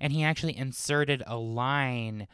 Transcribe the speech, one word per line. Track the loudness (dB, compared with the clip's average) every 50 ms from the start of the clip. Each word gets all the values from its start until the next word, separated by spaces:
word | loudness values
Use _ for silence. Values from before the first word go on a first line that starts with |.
And | -2 0
he | 2 4
actually | 4 2 2 2 -2 -4 -2
inserted | -2 -4 -4 -4 -6 -2 2 4 4 4 4 2 -2 -2
a | -6 -4
line | -4 -4 -2 -2 0 0 2 2 2 2 0 0 -2 -4 -4 -6 -8 -10 -12